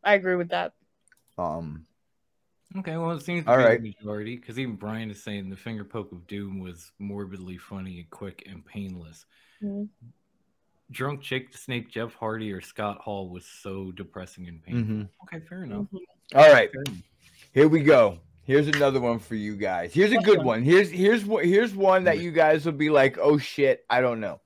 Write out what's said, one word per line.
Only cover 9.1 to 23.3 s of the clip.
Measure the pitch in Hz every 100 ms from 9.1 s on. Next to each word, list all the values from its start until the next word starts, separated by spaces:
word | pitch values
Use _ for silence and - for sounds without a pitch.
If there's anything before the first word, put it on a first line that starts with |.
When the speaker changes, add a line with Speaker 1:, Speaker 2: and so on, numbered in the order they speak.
| 82 _ _ _ _
Speaker 1:
Mm-hmm. | 208 202 208 _ 120 _ _ _ _ _ _ _ _
Speaker 3:
Drunk | 117 131 143
Jake | - 131 127
the | -
Snake, | - 123 120
Jeff | 113 113
Hardy, | - 113 110 110
or | 95
Scott | - - 104 101
Hall | - 101 92
was | 90
so | - - 101 95 95
depressing | 90 90 - 92 - 87
and | 82
painful. | - 120 110
Speaker 2:
Mm-hmm. | 107 101 _ - 165
Speaker 3:
Okay, | 160
fair | 180
enough. | 170 202 202
Speaker 1:
Mm-hmm. | 190 - _ _ -
Speaker 2:
All | 311
right. | 254 110
Speaker 3:
Fair | 135
enough. | 139 92 - _ _ _ _
Speaker 2:
Here | 135 151
we | 160
go. | 143 139 107 85 _ _
Here's | - 139 151
another | 147 143 135
one | 120 117
for | -
you | 110 104 104
guys. | 101 90 87
Here's | - 202
a | 233
Speaker 1:
What |
Speaker 2:
good | 190 190
Speaker 1:
one? | 139
Speaker 2:
one. | 113
Here's, | 127 180 196
here's | 175 196 233
wha-, | 202 214
here's | 170 196 233
one | 196 190 185
that | 180
Speaker 3:
Right. | 160
Speaker 2:
you | 175
guys | 160 156 156 156
will |
be | 143 151
like, | 151 135 131
"Oh, | 143